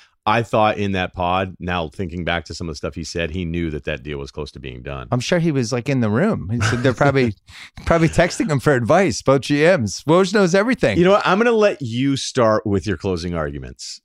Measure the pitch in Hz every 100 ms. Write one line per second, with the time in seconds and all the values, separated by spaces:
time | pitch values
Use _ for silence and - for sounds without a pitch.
0 | _ _ 107 113 113 117 107 107 101 95
1 | 90 - 87 92 95 - 87 90 80 -
2 | 90 87 82 85 - 95 85 71 85 90
3 | 80 87 82 87 85 85 82 76 78 73
4 | 71 71 69 - 73 - 67 62 65 69
5 | 64 123 - 175 165 135 113 123 113 135
6 | 110 107 214 104 87 120 107 120 131 120
7 | 139 135 120 - _ - - - - 170
8 | 165 - 175 - 233 143 151 131 110 165
9 | 185 110 - 135 117 143 160 185 104 -
10 | - 170 190 208 185 196 220 247 131 104
11 | 180 202 - 190 240 226 208 - 120 117
12 | 139 135 - 131 113 107 107 98 101 90
13 | 98 90 87 85 76 71 64 - - -